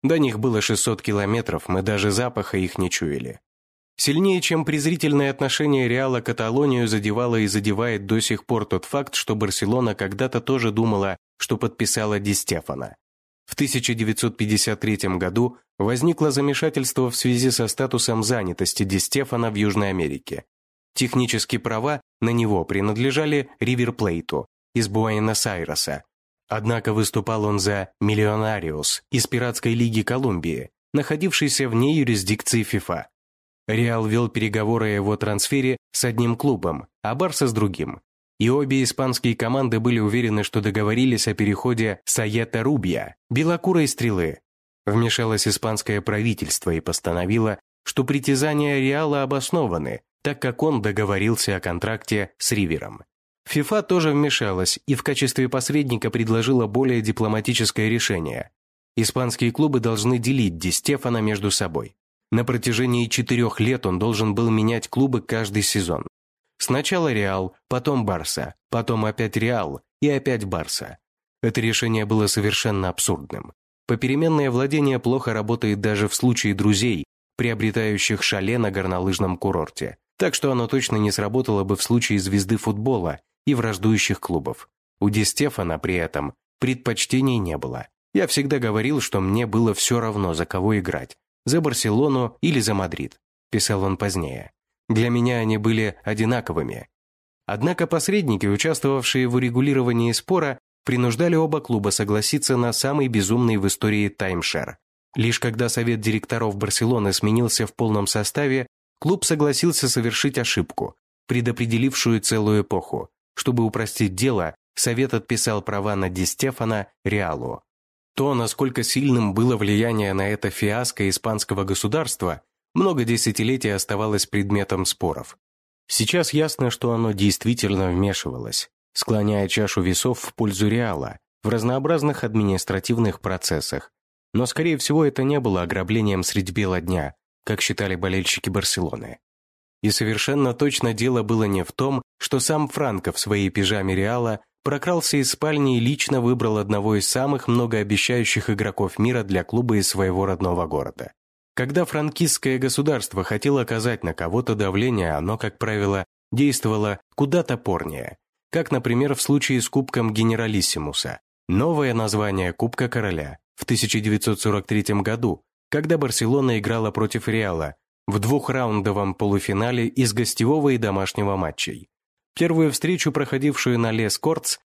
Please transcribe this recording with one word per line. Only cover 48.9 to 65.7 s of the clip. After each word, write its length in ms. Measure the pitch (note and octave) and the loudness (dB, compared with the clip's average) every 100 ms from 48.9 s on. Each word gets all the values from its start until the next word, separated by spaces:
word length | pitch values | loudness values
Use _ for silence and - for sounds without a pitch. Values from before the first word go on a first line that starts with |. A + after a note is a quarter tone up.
| C#3+ D#3 C#3+ | 0 0 0
обоснованы, 800 | C3+ C#3 - F3 B2+ E2+ C#2 A1 _ _ | 0 -2 0 0 0 0 -4 -8 _ _
так 200 | C#3+ C#3 | -6 -2
как 200 | C3 A#2+ | -4 0
он 200 | D#3 C3+ | 0 2
договорился 760 | G#2 G2+ G#2 G2 G#2 A#2 - F#2+ | 0 0 0 2 2 0 0 -2
о 40 | |
контракте 720 | F2+ F2 G#2+ A2+ - G#2+ F#2+ _ | -2 -4 -4 -4 -2 -4 -4 _
с 160 | - | -2
Ривером. 520 | G#2+ F2+ D#2 - G#1 - _ _ _ - | 0 0 -2 -6 -16 -20 _ _ _ -4
фифа 360 | D3 D3 G#3+ | -2 0 0
тоже 280 | G#3 F#3 D#3 | 2 2 2
вмешалась 680 | D3 D3 C3+ G#2+ F#2 F2+ - - | 2 2 0 0 0 -2 -2 -2
и 80 | |
в 80 | C3+ | -2
качестве 460 | - C#3 C3 - B2+ | 0 0 0 0 0
посредника 600 | C3 B2 D3 C#3 A#2 A#2 | 0 0 0 0 -2 -2
предложила 560 | A#2 A2 A2+ A2+ C3 A2 | -2 2 2 4 2 2
более 340 | A2 C3 A#2+ | 2 2 2
дипломатическое 880 | G#2+ A2 A2 A2 G#2+ A#2+ A2 - G#2+ | 0 0 0 0 0 0 0 0 0
решение. 600 | A2+ - F#2+ D#2 A#1+ - _ _ _ _ | 0 0 -2 -2 -6 -10 _ _ _ _
Испанские 580 | - A2 - B2 A2+ A#2+ | -2 0 0 -2 0 0
клубы 280 | A#2 D3+ C3 | 2 2 2
должны 380 | A2+ A2 A#2 B2+ | 0 0 2 2
делить 400 | A#2 C3+ G#2 E2 | 2 2 0 0
Ди 120 | F2+ | -2
Стефано 520 | - - C#3+ B2+ A#2 | -2 0 0 0 0
между 280 | G#2+ G#2 G2+ | 0 0 0
собой. 460 | - F#2+ D#2 A1+ _ _ _ _ | 0 -2 -4 -8 _ _ _ _
На 120 | A2+ | 0
протяжении 600 | A#2+ A#2+ B2 A2+ B2+ A#2+ A#2 | 0 0 0 0 2 2 0
четырёх 540 | - A#2+ A#2+ A#2 - | -2 0 2 2 2
лет 260 | A2+ B2+ - | 0 2 0
он 140 | F2+ | 0
должен 340 | A2 G#2+ A2 | 0 0 0
был 160 | G2+ A#2 | 2 2
менять 380 | A2 A2 A#2 - | 4 2 0 -2
клубы 320 | B2+ C3+ A#2+ | 0 2 0
каждый 420 | - A2+ G#2+ G#2 | -2 -4 -2 0
сезон. 440 | G2 | 0